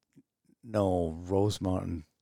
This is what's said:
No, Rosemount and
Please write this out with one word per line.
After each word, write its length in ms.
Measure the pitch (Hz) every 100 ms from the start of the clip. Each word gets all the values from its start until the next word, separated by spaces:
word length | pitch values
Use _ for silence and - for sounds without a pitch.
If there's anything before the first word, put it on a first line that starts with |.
| _ _ _ _ _ _
No, 540 | 120 107 98 90 85 80 90
Rosemount 580 | 98 104 98 92 92
and 200 | 92 85 80 _